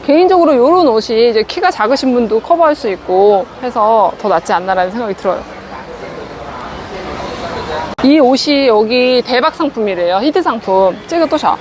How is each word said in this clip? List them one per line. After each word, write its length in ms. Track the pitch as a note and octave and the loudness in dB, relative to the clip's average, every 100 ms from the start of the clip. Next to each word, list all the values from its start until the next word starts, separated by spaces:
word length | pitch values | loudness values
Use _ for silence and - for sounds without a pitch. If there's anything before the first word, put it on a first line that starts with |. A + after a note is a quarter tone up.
개인적으로 520 | - D4 F4+ F#4 E4+ C4+ | 4 4 6 4 4 4
요런 320 | B3 F4+ E4 | 4 4 4
옷이 420 | A3 G#3+ A3+ A#3 | 2 0 2 2
이제 140 | A3 | 2
키가 260 | G#3 - F4+ | -2 0 -2
작으신 420 | - G#3+ C4+ C4 | 0 0 0 2
분도 260 | B3 A3+ G#3+ | 0 2 -2
커버할 360 | A3 E4+ E4 D4 | 0 2 2 2
수 140 | A3+ | -4
있고 560 | F#3 - F#3 G3+ G3+ - - | -6 -2 4 4 4 0 -8
해서 500 | B3+ A#3+ G#3+ A3+ F#3+ - | -8 0 2 4 2 0
더 80 | G#3+ | 0
낫지 240 | E3+ - | 0 0
않나라는 380 | F#3+ F#3 F#3 F#3 | -2 0 -2 -2
생각이 240 | G#3+ A#3 | -4 -6
들어요. 260 | F#3+ G3+ E3+ - - - - - - - - - - - - - - - F#3+ F#3+ - - - - A#3+ A3+ D3+ - - | -4 -4 -4 -6 -16 -16 -16 -16 -14 -14 -14 -14 -14 -14 -14 -12 -12 -12 -12 -12 -10 -10 -10 -10 -10 -8 -8 -8 -2
이 160 | C4 D4+ | 2 4
옷이 480 | B3 C4 - C#4+ C4+ | 4 2 0 0 2
여기 540 | G#3+ A3 B3 B3 B3+ | 2 2 2 2 0
대박 300 | A#3+ B3 D4+ | 0 0 0
상품이래요. 680 | - D4+ - G#3 F3+ F3 F#3 | -2 -4 -2 -4 -2 0 0
히트 200 | C4 D4+ | 0 0
상품. 560 | F4 A#3 - F#3+ F#3+ F3+ - | -2 -4 0 2 2 0 -4
这个多少? 480 | E4+ D#4 D#4 F#3+ - | -2 0 0 0 -2